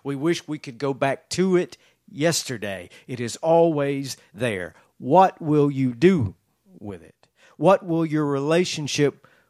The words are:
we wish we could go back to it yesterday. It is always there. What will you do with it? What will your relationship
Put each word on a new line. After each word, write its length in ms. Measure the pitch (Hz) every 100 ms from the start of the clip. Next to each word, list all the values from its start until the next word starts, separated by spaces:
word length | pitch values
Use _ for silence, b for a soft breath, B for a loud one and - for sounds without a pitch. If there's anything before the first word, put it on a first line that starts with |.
we 140 | 139 139
wish 320 | 160 170 -
we 100 | 151
could 200 | - 117
go 160 | 139
back 340 | 127 139 127 -
to 280 | - 190 180
it 200 | 175 - b b _
yesterday. 800 | - 165 - - 117 101 95 87 B B
It 140 | 120
is 160 | 117 -
always 800 | 160 170 170 147 139 139 135 - b
there. 420 | 98 120 98 82 _ b -
What 420 | 127 170 185 -
will 300 | 160 151 143
you 240 | 135 131
do 400 | 117 175 180 101 - _ _ 196 185
with 240 | 104 90
it? 260 | 78 _ _ _ b b
What 300 | 165 196 185
will 180 | 165
your 220 | 165 151 147
relationship 1000 | 139 143 170 185 156 143 - 143 - _ b